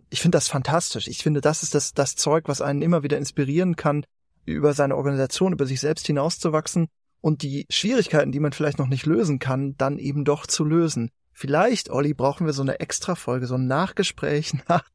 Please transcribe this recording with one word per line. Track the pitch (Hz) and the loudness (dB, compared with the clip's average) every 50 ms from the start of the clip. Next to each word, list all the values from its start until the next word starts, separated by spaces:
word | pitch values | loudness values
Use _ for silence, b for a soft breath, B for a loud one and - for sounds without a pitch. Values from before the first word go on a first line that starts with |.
| - - | -6 -8
Ich | - - | -4 0
finde | - 175 165 | 2 4 4
das | 147 - | 4 2
fantastisch. | - - 135 127 - 147 175 - - - 107 - 117 | 2 -2 -2 -2 0 0 0 0 -2 -6 -6 -8 -8
Ich | 117 | -8
finde, | - - 156 151 143 | -4 -2 0 0 2
das | 135 147 156 - 165 | 2 2 2 0 -2
ist | - - | 0 0
das, | 147 - - - | 0 0 0 0
das | - 135 - - | 0 0 0 0
Zeug, | - - 147 151 165 156 | -2 0 2 2 2 2
was | - 139 - | 0 -4 -2
einen | - 139 139 143 | -2 -2 -2 0
immer | 151 170 175 160 139 | 2 2 2 2 2
wieder | 139 147 | 0 -2
inspirieren | - - - - - 139 135 147 170 185 180 165 | -2 -2 -4 -2 -2 -2 0 2 2 2 2 0
kann, | - - 151 147 147 143 _ _ _ _ _ _ _ - | 0 0 0 0 0 -4 _ _ _ _ _ _ _ -8
über | 160 160 151 143 147 143 | -6 -2 2 2 2 4
seine | 147 143 139 - | 4 2 2 2
Organisation, | - 135 143 139 135 135 123 - - 180 190 | 0 0 0 0 0 0 0 0 0 0 2
über | 180 - 143 | 2 0 0
sich | 127 135 - | -2 -2 -2
selbst | - 151 156 - - | -2 -2 -2 -2 -2
hinauszuwachsen | - 147 143 143 170 - - - 170 151 156 - - - 175 165 - _ _ _ _ _ _ | -2 0 0 0 0 -2 -2 -2 0 0 0 -2 0 0 0 0 -2 _ _ _ _ _ _
und | - 156 156 - | 0 0 0 0
die | 156 135 135 143 - - | -2 -6 -6 -6 -6 -4
Schwierigkeiten, | - - - 214 269 240 185 - - 147 - 143 | -4 -2 0 2 2 2 2 4 4 2 2 2
die | 131 143 | 0 0
man | 151 143 135 | -2 -2 -2
vielleicht | - 151 147 143 - | 0 -2 -2 0 0
noch | 139 | -2
nicht | 127 135 131 - | -2 -2 0 0
lösen | 151 170 226 214 156 143 131 | 2 2 2 2 2 0 -2
kann, | - 131 131 135 139 139 143 | -2 -2 -2 -2 -2 -2 -2
dann | - 135 139 143 - | -2 -2 -2 -2 -2
eben | 135 139 143 147 139 | -4 -2 -2 0 2
doch | 147 147 147 - | 2 0 0 0
zu | - - - 156 | -4 -2 0 2
lösen. | 151 160 170 165 156 - 123 117 - _ _ _ _ _ | 2 4 4 2 2 0 -2 -4 -4 _ _ _ _ _
Vielleicht, | - - 135 143 160 196 247 233 - - - | -10 -4 0 2 4 4 4 2 0 -2 -2
Olli, | - 131 143 147 147 | -2 0 0 0 0
brauchen | - 123 139 135 - 170 | 0 0 0 0 0 -2
wir | 156 143 | -2 0
so | 139 | 0
eine | 135 135 - - | 0 -2 -2 -4
Extra-Folge, | - - - - - - 175 - - 131 123 127 127 | -4 -6 -6 -6 -4 -4 -4 -4 -4 -4 -4 -2 -2
so | 123 127 | -2 -2
ein | 131 131 | 0 0
Nachgespräch | 127 131 151 185 185 - - 190 - - - 151 147 147 147 151 - - 131 | 0 0 0 0 -2 0 -2 -2 -2 -2 -4 -2 -2 0 -2 -2 -2 -6 -4
<laughs> | - - | 0 2
nach, | 170 - - _ | 0 0 0 _